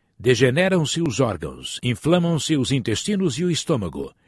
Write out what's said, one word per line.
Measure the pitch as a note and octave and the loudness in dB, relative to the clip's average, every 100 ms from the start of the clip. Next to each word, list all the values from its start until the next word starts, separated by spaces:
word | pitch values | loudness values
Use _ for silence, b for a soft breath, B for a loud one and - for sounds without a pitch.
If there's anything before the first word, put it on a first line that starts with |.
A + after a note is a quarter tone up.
| _ _ | _ _
Degeneram-se | B2 A#2 B2+ C#3 F#3+ F#3 D3 D#3+ | 2 4 4 4 2 2 0 0
os | D#3+ A2+ | -2 0
órgãos, | B2 E2+ D#2 B1+ - - | 0 -2 -8 -10 -12 -6
inflamam-se | A#2+ A#2 D3 F3+ E3+ D#3+ - D3+ | -4 -2 2 2 2 0 0 0
os | A#2+ | 2
intestinos | C#3 A#2 G#2+ - G#3 F#3 A#2+ | 0 0 -2 -2 0 0 0
e | |
o | F3+ | -2
estômago, | D#3 - C3+ F2+ - - - | -2 -2 -2 -2 -6 -10 -14